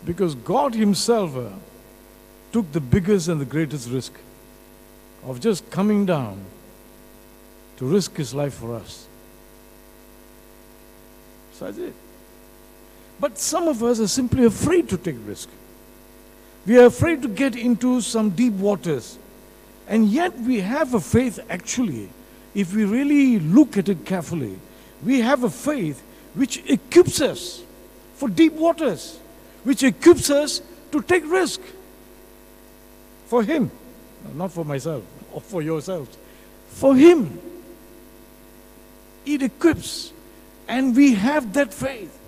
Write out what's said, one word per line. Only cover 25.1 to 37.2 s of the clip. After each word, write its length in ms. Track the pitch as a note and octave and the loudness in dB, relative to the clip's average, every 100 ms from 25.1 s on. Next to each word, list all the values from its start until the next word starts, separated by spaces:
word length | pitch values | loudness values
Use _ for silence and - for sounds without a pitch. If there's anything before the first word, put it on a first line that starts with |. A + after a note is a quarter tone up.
| C4+ | 2
have 220 | A3+ C#4 | 2 2
a 60 | A#3+ | 0
faith 520 | - - D4+ E3 C3+ - - - | -4 -6 -4 -4 -8 -16 -20 -16
which 240 | E3 C4+ - - | -4 -4 -4 -2
equips 540 | B3 - - F4+ - | -2 4 6 6 4
us 400 | C4+ F3+ - - - - - - - - | -2 -4 -10 -16 -20 -20 -20 -20 -20 -8
for 120 | C#4 | -6
deep 260 | F3+ D#4+ | 2 2
waters, 680 | D#4 E4 E4 D4+ F3 - - - - - - | 4 0 0 -2 -4 -10 -20 -20 -20 -20 -12
which 200 | - C4+ | -4 0
equips 460 | C4 G3 D#4+ E4 - | 0 4 6 6 4
us 320 | C#4+ D4+ - - - - | 0 0 -6 -10 -20 -8
to 100 | D4+ | -8
take 220 | - F4+ D4+ | 0 -2 0
risk 320 | F#4 E4+ - - - - - - - - - - - - - - - - - - | -2 -2 -6 -16 -20 -20 -20 -20 -20 -20 -20 -20 -20 -20 -20 -20 -20 -20 -20 -2
for 160 | A#3+ | 0
him, 280 | G#3 D#4+ F#3 - - - - - C#3+ | 0 0 -2 -6 -20 -20 -20 -20 -16
not 180 | C#3 F3+ | -10 -10
for 140 | E3 D#3 | -8 -6
myself, 380 | C#3 C#3+ D3+ F2+ - - | -6 -6 -8 -10 -20 -16
or 80 | - | -16
for 200 | - F#3+ | -10 -8
yourselves. 560 | D3+ D#3+ C#3+ F#3 C3 - - - - - - | -4 -6 -6 -10 -10 -18 -20 -20 -20 -20 -20
For 260 | - C4+ C4 | 0 4 8
him. 440 | D#4+ F4 | 8 8